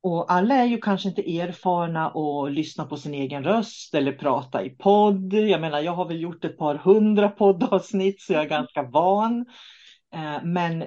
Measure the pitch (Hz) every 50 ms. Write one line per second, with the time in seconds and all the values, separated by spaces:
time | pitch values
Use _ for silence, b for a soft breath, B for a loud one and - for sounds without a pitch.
0 | - 190 170 165 - - 180 180 190 226 277 262 240 240 233 226 - 208 196 190
1 | - 196 175 208 - - 165 170 175 175 170 - - 185 180 175 170 165 165 160
2 | 160 151 - 160 151 151 143 143 139 143 143 156 156 151 - - 151 135 147 135
3 | - 151 143 139 139 131 143 143 131 160 208 233 226 - - - - - - 147
4 | 139 139 135 - 147 147 127 131 131 - - 120 95 - 131 _ - 196 202 208
5 | 208 208 202 190 190 185 196 214 214 214 185 160 165 160 147 147 151 175 175 175
6 | 180 165 170 165 160 175 165 165 - 160 - - 165 151 143 147 - 185 202 220
7 | 208 214 214 202 202 202 202 - 214 196 196 175 - - 202 190 190 - - 190
8 | 190 196 196 _ - - - 151 151 147 156 151 - - _ 151 135 127 120 151
9 | 170 185 196 202 220 226 240 240 240 240 B B B B B B B B B B
10 | _ _ - 165 156 151 147 147 - 170 175 180 175 170 165 165 160